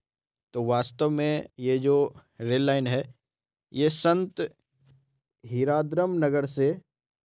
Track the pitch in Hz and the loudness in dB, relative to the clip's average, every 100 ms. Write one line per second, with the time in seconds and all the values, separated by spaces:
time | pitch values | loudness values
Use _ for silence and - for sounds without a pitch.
0 | _ _ _ _ _ 120 117 120 120 120 | _ _ _ _ _ -6 0 0 -2 -2
1 | 151 147 151 151 - - 127 131 135 143 | -2 0 -2 -2 -6 -6 -2 0 2 2
2 | 143 - _ - 117 131 139 139 127 127 | 2 -4 _ -10 -2 0 2 0 0 -2
3 | - - _ _ _ _ _ 131 151 156 | -6 -14 _ _ _ _ _ -2 0 2
4 | 170 170 185 - 165 _ _ _ _ _ | 2 2 0 -6 -8 _ _ _ _ _
5 | _ _ _ _ 117 123 135 147 151 160 | _ _ _ _ -8 -2 0 2 0 0
6 | 180 175 151 143 139 143 139 185 - _ | 0 2 2 2 -2 0 0 0 -8 _
7 | _ _ | _ _